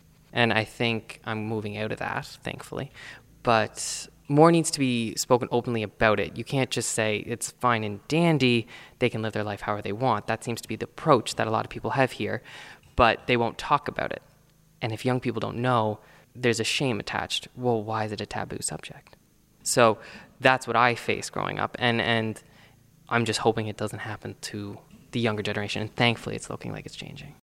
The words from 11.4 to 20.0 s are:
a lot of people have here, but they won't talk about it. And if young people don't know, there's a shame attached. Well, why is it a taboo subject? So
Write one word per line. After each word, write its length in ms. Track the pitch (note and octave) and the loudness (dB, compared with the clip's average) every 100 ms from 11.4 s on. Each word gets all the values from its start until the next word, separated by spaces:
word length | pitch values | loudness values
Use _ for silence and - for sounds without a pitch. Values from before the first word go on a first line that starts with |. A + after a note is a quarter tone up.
| A2 | 0
a 20 | |
lot 140 | A2 | 0
of 60 | A2 | -2
people 200 | - A2 | -6 -2
have 220 | B2 B2+ | 2 2
here, 280 | - G#2 A2 - - - - - | 0 -6 -6 -8 -18 -18 -20 -4
but 320 | - A#2 - - | 4 4 4 2
they 100 | B2 | 2
won't 220 | A#2 - | 2 -2
talk 300 | - D3 - | 0 0 0
about 240 | - - | -4 -4
it. 100 | - - _ _ _ _ - | -6 -12 _ _ _ _ -8
And 120 | A#2+ | -6
if 120 | A2 | -4
young 140 | B2+ B2+ | -2 -2
people 220 | B2 A2 | -2 -4
don't 180 | G#2+ A2 | -4 -2
know, 400 | B2+ A#2+ A2 G#2 - - _ A#2+ | 0 2 2 -2 -8 -20 _ -2
there's 240 | B2 A2+ | 0 2
a 40 | |
shame 360 | A2 - C#3 G#2+ | 0 0 0 -2
attached. 480 | - G#2+ F2 C#3+ - - | -4 -4 -4 -6 -8 -4
Well, 260 | B2 A2+ | 0 0
why 220 | G#2 A2 | 0 -4
is 80 | G#2+ | -4
it 80 | G2+ | -6
a 60 | G#2 | -6
taboo 360 | A2 A2+ - | -6 -8 -6
subject? 540 | - - - - - - _ _ _ _ | -6 -8 -12 -18 -20 -20 _ _ _ _
So 340 | - C3+ A2+ G#2 | 0 6 6 6